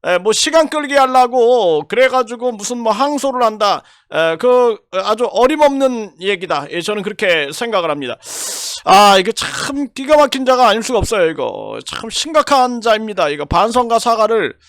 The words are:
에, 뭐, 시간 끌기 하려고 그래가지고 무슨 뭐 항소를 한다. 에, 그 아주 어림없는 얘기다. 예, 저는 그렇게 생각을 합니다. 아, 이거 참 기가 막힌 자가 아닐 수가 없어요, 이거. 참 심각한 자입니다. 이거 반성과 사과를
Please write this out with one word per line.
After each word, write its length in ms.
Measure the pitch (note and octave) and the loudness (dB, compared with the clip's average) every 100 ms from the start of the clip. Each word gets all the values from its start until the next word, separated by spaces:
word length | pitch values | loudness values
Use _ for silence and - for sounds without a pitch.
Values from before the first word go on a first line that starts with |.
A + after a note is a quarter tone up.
| - | -2
에, 120 | F3+ | -2
뭐, 160 | F#3+ | 0
시간 340 | G#3+ D#4 D#4+ D#4 | 0 2 2 2
끌기 280 | D#4 C#4+ C#4 | -2 0 2
하려고 920 | C4 B3+ B3 B3+ A#3 B3 F#3+ D#3 D3+ | 2 4 2 2 4 4 2 0 -2
그래가지고 640 | A3 C4 B3+ A#3 A#3 B3 | 2 2 2 -2 -4 -6
무슨 260 | A3 G#3 A#3+ | -6 -8 -4
뭐 120 | A3+ | -2
항소를 500 | G#3 C#4 D4 C#4 B3 | 0 0 0 -2 0
한다. 420 | A#3 G#3+ G#3 E3+ _ _ _ | -2 0 -2 -2 _ _ _
에, 220 | D3+ E3 D#3+ | -2 0 0
그 420 | B3 B3 A#3+ A3 _ | 2 4 2 -2 _
아주 320 | F#3 G3 A3 A#3+ | -6 -2 -2 -2
어림없는 840 | F3+ B3 D4+ D4 C#4 C4+ A#3+ G#3 D3+ | 2 2 4 2 4 0 -2 -10 _
얘기다. 460 | F#3 G3 F3 D#3 C#3+ | -4 -4 -2 -4 -4
예, 100 | E3+ | -8
저는 220 | E3 G#3 | -4 -6
그렇게 500 | G3 G#3 G#3 E3 C#3+ | -6 -4 0 0 -2
생각을 360 | D3+ A#3 G#3 E3+ | -6 -4 -2 -2
합니다. 280 | D3 C3 A2+ - - - - - - | -4 -6 -10 -12 -12 -10 -10 -10 -8
아, 340 | - F#3+ G#3 G3 | 4 6 6 4
이거 140 | F#3+ | 2
참 560 | G#3+ - - - C#4 C#4 | -4 -6 -8 -8 -6 -8
기가 240 | - C4+ D4+ | -8 0 2
막힌 280 | C#4+ C4+ B3+ | 4 0 0
자가 220 | B3+ B3 | 4 4
아닐 160 | G#3 | 2
수가 160 | A3 A#3+ | 0 -2
없어요, 300 | - G#3+ E3 | 0 0 0
이거. 500 | D#3 B2 G2 G#2+ A2 - | 0 -6 -6 -10 -12 -10
참 240 | - A3+ | -12 -8
심각한 720 | - D4+ D4+ - C#4 B3+ A#3+ | -8 -2 0 2 2 2 0
자입니다. 480 | A3+ G#3+ A3 G3 D#3 | 0 0 0 -2 -2
이거 160 | D3 C#3+ | -2 -2
반성과 520 | E3+ G#3 A#3+ A#3+ A3+ | 0 2 0 0 0
사과를 580 | A#3+ A3+ G#3+ A3+ D3+ - | 0 0 2 2 -2 -6